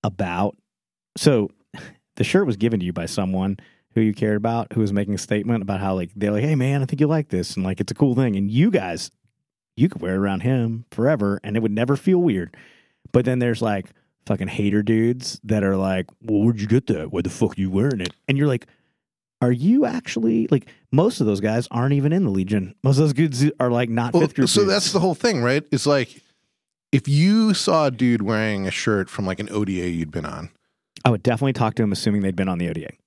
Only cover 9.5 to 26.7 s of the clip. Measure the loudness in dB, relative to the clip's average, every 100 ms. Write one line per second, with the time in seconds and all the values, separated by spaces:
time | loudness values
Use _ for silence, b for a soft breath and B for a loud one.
9.5 | _ _ -2 -2 -2 -4 -2 -2 -2 -2
10.5 | 0 -2 -6 -10 -2 0 0 -2 -2 -4
11.5 | -2 -2 -2 0 0 2 2 2 0 -4
12.5 | b b b b b 0 2 2 0 0
13.5 | 0 -2 -2 -6 _ _ _ -4 -4 -4
14.5 | -2 0 2 2 2 2 -2 -8 -12 -2
15.5 | 0 0 0 0 -2 -4 _ -2 2 2
16.5 | 0 0 0 0 -4 -2 -4 -4 -2 -2
17.5 | 0 -2 0 0 -2 -6 -10 -2 0 2
18.5 | 0 -6 _ _ _ _ _ _ _ 0
19.5 | 2 2 4 2 -2 -6 -2 0 0 2
20.5 | 0 0 b b 2 2 2 0 0 0
21.5 | -2 -2 -2 0 2 2 0 0 0 0
22.5 | -2 -4 -2 2 4 2 2 0 2 0
23.5 | 2 0 0 0 0 2 2 2 2 2
24.5 | 4 2 2 0 0 0 2 0 2 2
25.5 | 0 0 -2 2 2 0 -8 _ _ _
26.5 | _ _